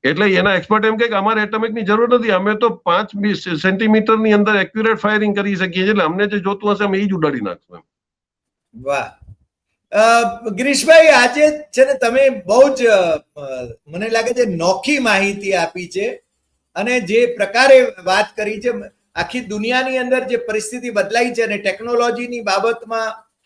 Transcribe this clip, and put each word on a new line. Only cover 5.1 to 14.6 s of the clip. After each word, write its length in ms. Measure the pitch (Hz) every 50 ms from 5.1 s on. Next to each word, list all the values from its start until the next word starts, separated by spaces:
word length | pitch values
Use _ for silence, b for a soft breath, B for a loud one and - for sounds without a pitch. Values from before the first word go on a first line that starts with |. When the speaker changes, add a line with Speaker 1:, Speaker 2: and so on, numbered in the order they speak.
| 214 208 214 208 202
Speaker 1:
કરી 200 | 202 196 202 196
શકીએ 260 | 175 190 180 165 185
છીએ, 80 | 185 202
એટલે 140 | 214 202 175
અમને 220 | 156 170 190 208
જે 120 | 208 208 208
જોતું 340 | 175 196 202 196 208 208
હશે 120 | 202 - 208
અમે 140 | 202 190 196
ઈ 80 | 208
જ 60 | 196
ઉડાડી 280 | 190 170 156 147 139 120
નાખશું 360 | 104 92 87 _ _ _ 87
એમ. 60 | 82 _ _ _ _ _ _ _ _ _ _ _ _ _ _ _ _ _ _ _ 113
Speaker 2:
વાહ. 420 | 127 135 143 135 113 - - _ - - - _ _ _ _ _ _ _ _ _ _ _ -
અ, 260 | 202 220 226 233 233 233 - - - 233 226
ગિરીશભાઈ, 580 | 196 185 254 285 277 269 - 311 320 330 320
આજે 440 | 311 285 247 247 247 247 294 302 302
છે 340 | 302 302 - _ - 247 262
ને 100 | 269 269
તમે 480 | 262 247 226 233 262 277 269 240 208 175
બહુ 280 | 175 214 247 269 285 269
જ, 120 | 262 247
અ, 300 | 233 214 190 180 170 160 147 _ _ _ 151 143 135 131 127 123 120 113 _ _
મને 220 | 147 156 175 214 226
લાગે 240 | 226 226 226 247
છે 240 | 240 247 240 208 180
નોખી 420 | 160